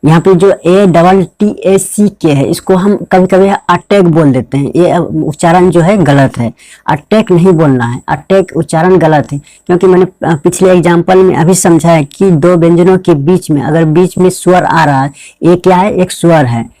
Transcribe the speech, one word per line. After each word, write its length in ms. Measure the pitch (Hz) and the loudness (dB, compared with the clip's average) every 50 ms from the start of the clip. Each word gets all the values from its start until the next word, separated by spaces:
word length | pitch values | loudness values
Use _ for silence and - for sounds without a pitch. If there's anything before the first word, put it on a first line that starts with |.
| - | 2
यहाँ 160 | 147 156 165 | 2 2 2
पे 140 | 156 190 190 | 2 2 2
जो 180 | 170 185 196 185 - - | 2 2 0 0 0 0
एडबलटीएसीके 1600 | 165 180 196 202 190 160 170 165 185 190 196 180 170 _ _ 214 208 - - - 180 190 190 185 - - - 208 208 208 _ - | 0 2 2 2 2 2 2 2 2 2 0 0 -4 _ _ -4 -4 -4 -4 -2 -2 -2 -2 -2 -4 -4 -2 -2 -2 -2 _ -2
है, 220 | 160 147 139 139 104 | -2 0 0 -2 -2
इसको 260 | 175 - - - 190 | -4 -6 -2 -2 -2
हम 200 | 180 175 208 208 | 0 0 0 -2
कभी-कभी 520 | - - - - 185 185 185 - 185 190 196 | -2 -4 -2 0 0 0 2 2 0 2 0
अटैक 560 | 196 - _ - 175 175 - _ 202 202 185 | 0 -4 _ -4 -4 -4 -2 _ 0 0 2
बोल 260 | 175 156 160 160 143 | 2 2 2 2 2
देते 260 | 127 127 117 _ - | 0 -2 -4 _ -6
हैं। 140 | 147 143 127 - | -6 -6 -4 -2
ये, 160 | 160 175 175 | 0 0 0
अ, 160 | - 175 165 - 156 156 151 | 0 -2 -4 -4 -6 -6 -6
उच्चारण 460 | - 139 - - 170 170 180 180 185 | -6 -6 -4 -2 0 2 2 2 2
जो 100 | 170 175 | 2 2
है 180 | 160 175 208 | 0 0 0
गलत 400 | 208 170 139 139 139 139 127 - | 0 0 0 2 2 0 0 -2
है, 160 | - 120 113 - _ _ - - - _ | -4 -6 -6 -8 _ _ -20 -20 -20 _
अटैक 440 | - 151 - - _ - 220 214 - | -6 -6 -6 -4 _ -2 -2 0 0
नहीं 200 | 185 170 170 190 | 0 2 2 2
बोलना 340 | 185 156 165 147 135 127 120 | 2 2 2 0 0 0 -2
है, 160 | 117 120 131 - | -4 -8 -10 -8
अटैक 440 | - 139 143 147 _ 190 196 180 - - | -8 -8 -8 -4 _ 0 0 0 -2 -4
उच्चारण 420 | 135 135 - - 160 165 180 190 | -8 -6 -4 -2 -2 0 2 2
गलत 300 | 180 160 156 156 147 135 - | 2 2 0 -2 -2 -2 -4
है। 60 | 147 | -10
क्योंकि 500 | 143 - _ _ _ _ - 175 175 190 | -12 -12 _ _ _ _ -4 -4 0 2
मैंने, 180 | 190 185 185 185 | 2 2 2 2
अ, 300 | 180 - _ - - 170 | -2 -4 _ -6 -4 -4
पिछले 360 | 143 - 180 175 - 185 190 | -2 -2 -4 -2 0 0 2
एग्जांपल 460 | 185 180 160 175 170 170 170 170 185 | 2 2 2 2 0 0 0 0 2
में 180 | 190 190 185 - | 2 2 2 0
अभी 180 | - 165 156 190 | 0 0 0 0
समझा 380 | 170 - 190 170 156 143 170 | 0 2 0 0 2 2 2
है 120 | 165 160 147 | 0 0 0
कि 280 | 139 - - 190 196 | -4 -4 -2 0 0
दो 240 | 180 151 143 175 180 | 0 2 2 2 2
व्यंजनों 420 | 175 165 170 175 170 180 180 185 | 2 2 2 2 2 2 2 0
के 160 | 180 185 - 170 | 0 0 0 -2
बीच 380 | 143 139 151 185 175 - - | 0 0 0 -2 -2 -2 -2
में, 100 | 156 143 | -4 -4
अगर 240 | 131 - 147 165 165 | -2 -2 -2 -2 0
बीच 320 | 156 151 160 185 175 - | 0 0 0 0 0 0
में 120 | - 185 185 | 0 -2 -2
स्वर 340 | 180 - - 180 180 180 - | -2 -2 -2 0 0 0 0
आ 220 | - - 165 160 | 0 -2 0 0
रहा 180 | 147 143 135 135 | 0 0 -2 -2
है, 80 | 147 139 - - - _ _ - | -4 -8 -12 -20 -20 _ _ 0
ये 120 | 165 180 | 0 0
क्या 220 | 175 - 185 185 | 2 2 0 2
है? 160 | 180 185 208 - | 2 0 -2 -2
एक 180 | 180 185 185 | -2 -4 -4
स्वर 340 | - - - 170 165 160 143 | -6 -4 0 2 2 2 2
है। 360 | 120 120 117 117 - _ _ | 0 -2 -6 -6 -10 _ _